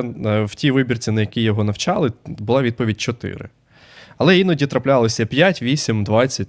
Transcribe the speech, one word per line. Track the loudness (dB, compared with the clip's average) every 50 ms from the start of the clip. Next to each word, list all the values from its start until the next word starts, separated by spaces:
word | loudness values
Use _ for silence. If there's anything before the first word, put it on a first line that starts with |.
| 2 0 -4 -6 -2
е, | 0 0 0 0
в | -2 -4
тій | -2 0 2
вибірці, | 2 2 2 0 -2 -4 -2 -2
на | 0 0
якій | 0 -2 -2 0 0
його | 0 2 2 0
навчали, | -2 -2 -2 -2 -2 0 0 0 -2 -2 -4 -12
була | -14 -12 -8 -2 0 0 2 2
відповідь | 0 0 -2 -2 -2 -2 -4
чотири. | -4 -6 -6 -6 -8 -10 -10 -10 -14 -16 _ _ _ _ _ _ -20 -20 -20 -20 -20 -12 -6 0
Але | 2 4 4 4
іноді | 4 2 0 0 0
траплялося | 0 -2 0 2 2 2 4 4 2 0 -2 -4
п'ять, | -2 0 2 2 2 2 0 -2
вісім, | -2 -2 -2 0 -2 -2 -2 0
двадцять, | 2 2 2 2 2 0 -4 -6